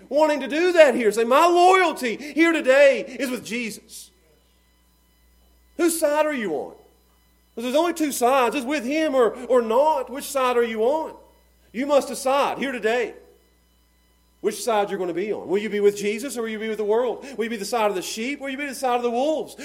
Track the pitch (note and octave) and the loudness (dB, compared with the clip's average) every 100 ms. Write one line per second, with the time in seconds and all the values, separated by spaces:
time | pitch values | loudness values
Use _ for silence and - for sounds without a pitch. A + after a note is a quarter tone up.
0 | - C#4 D#4 D4 B3+ D4 F4+ F4 D4 A#3 | -4 2 2 2 -2 0 2 6 6 6
1 | A3 G3+ A#3 C4+ E4+ F4 F4+ F#4+ F4 B3+ | 0 0 2 4 6 6 6 6 4 0
2 | B3+ G#3 D4 C#4+ E4+ D#4 A#3+ C4+ C#4+ A#3+ | -6 -6 -6 2 2 2 2 6 6 4
3 | - A#3+ B3+ A#3+ E3+ A#3 A3+ F#3+ - - | -4 -6 -6 -6 -8 -8 -6 -10 -16 -20
4 | - _ _ _ _ _ _ _ _ _ | -20 _ _ _ _ _ _ _ _ _
5 | _ _ _ _ _ _ _ - E4+ E4 | _ _ _ _ _ _ _ -2 0 2
6 | D4+ D4 D4+ C#4+ G3+ C#3 F2+ - _ _ | 0 0 0 -2 -4 -4 -6 -14 _ _
7 | _ _ _ _ _ - B3 C#4 F4 E4+ | _ _ _ _ _ -8 0 2 0 0
8 | D4+ - A#3+ C#4 D#4+ D4 A#3+ D4+ A#3 D#4 | -4 0 2 4 2 0 -2 -4 -2 0
9 | D#4 C4 A3+ A#3+ B3 B3+ A3 A#3 D4+ D4 | 0 2 2 0 0 2 4 2 2 0
10 | - C4 - C4+ B3+ A#3+ A#3 A3 A3+ D#4 | -4 -10 -6 -2 0 2 0 0 0 0
11 | C#4 - - _ _ _ _ G#3 C#4 C#4+ | -4 -12 -20 _ _ _ _ -8 2 2
12 | C4+ A#3 C4 C#4+ G#3+ C#3 C4 B3 G#3 B3 | 2 -4 0 2 0 -2 -6 -2 -2 0
13 | A3+ - - _ _ _ _ _ _ _ | -2 -8 -20 _ _ _ _ _ _ _
14 | _ _ _ _ G3 - B3 G#3+ G3+ F#3 | _ _ _ _ -6 -4 -2 0 0 -4
15 | F#3 E3+ G#3 D3 G2 G3 G#3+ G#3 G3+ G3+ | -4 -4 -4 -6 -4 -4 -2 2 2 2
16 | G3+ A3 C4+ A#3+ A3+ G#3+ A3 G#3+ G#3 A3 | -4 -4 -6 -8 -8 -6 -6 -4 -2 0
17 | B3+ F#3+ C#4 A3+ A3 A3+ G3 A#3+ G#3+ F#3 | 0 -4 -10 -8 -6 -6 -6 -2 0 -2
18 | E3+ A3 A#3+ C#4+ C#4 C4+ C#4+ C#4+ C4 A#3+ | -6 -8 -8 -8 -8 -8 -8 -4 -2 -2
19 | A#3+ A#3 C#4+ D4+ - - | -2 -2 -2 -2 -6 -12